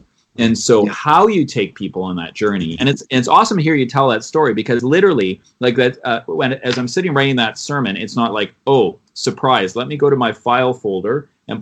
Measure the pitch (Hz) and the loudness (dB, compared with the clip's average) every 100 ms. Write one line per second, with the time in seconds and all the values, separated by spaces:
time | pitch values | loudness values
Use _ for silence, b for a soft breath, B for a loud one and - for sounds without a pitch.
0 | - _ _ 120 113 113 - 110 104 - | -20 _ _ -2 0 0 2 4 2 -2
1 | 151 165 214 196 - 120 98 - 95 92 | 2 4 4 2 0 -2 -4 -6 -8 -6
2 | 92 90 82 - 104 98 82 87 131 110 | -6 -6 -8 -4 -2 -2 -4 -2 -2 -2
3 | - 127 120 170 - 196 156 147 123 139 | -2 -2 4 4 4 2 2 0 0 2
4 | 135 117 - 156 139 107 107 120 127 170 | 2 0 -2 0 0 0 -2 -2 2 4
5 | 196 135 95 95 b - 123 120 123 - | 4 4 0 -4 b -4 0 2 0 0
6 | 123 113 - 82 127 135 123 127 123 190 | -4 -4 -4 -2 -2 -2 -4 -4 -4 -2
7 | 180 139 139 127 110 - - 143 110 98 | 0 2 2 0 -2 -4 -6 -4 -4 -4
8 | 104 120 117 107 101 _ 135 135 101 - | -6 -4 -2 -2 -4 _ 0 2 2 -2
9 | _ - 123 - 131 120 95 117 131 147 | _ -8 -6 -2 2 2 0 -4 -6 0
10 | 143 135 117 107 123 123 127 123 104 95 | 2 2 0 -2 -2 0 0 -2 -6 -4
11 | 101 143 143 _ - 110 | -4 -6 -8 _ -12 -12